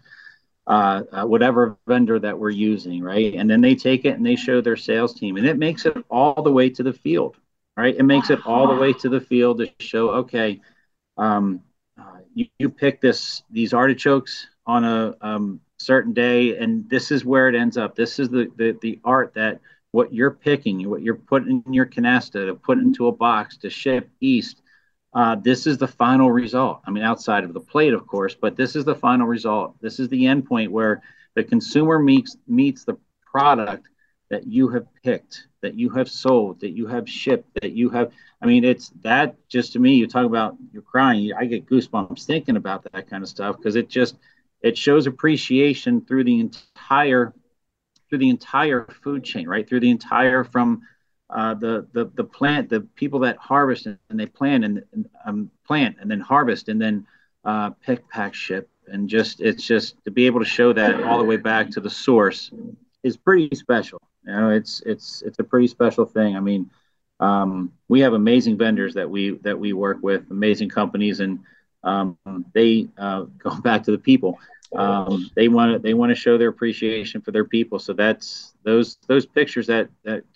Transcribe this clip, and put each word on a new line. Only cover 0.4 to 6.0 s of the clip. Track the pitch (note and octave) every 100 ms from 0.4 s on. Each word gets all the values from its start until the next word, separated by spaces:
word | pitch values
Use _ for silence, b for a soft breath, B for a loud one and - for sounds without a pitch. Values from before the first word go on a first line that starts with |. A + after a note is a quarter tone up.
| B _ -
uh, | G#2+ G2 G2 F#2
uh, | G2 G#2+
whatever | A2+ B2 A#2+ A#2 G#2 -
vendor | B2 A2+ A2+
that | G#2 F#2
we're | G#2+
using, | G2+ G#2+ G#2 F2 F2+
right? | F2+ G2+ A2 F#2
And | G#2+
then | A2
they | B2 B2+
take | B2+ C3
it | - -
and | A#2
they | B2
show | - B2
their | A#2 A2+
sales | - A2 A#2
team, | - G#2 F#2+
and | C3
it | D3+
makes | D#3 D#3 D#3+
it | D3+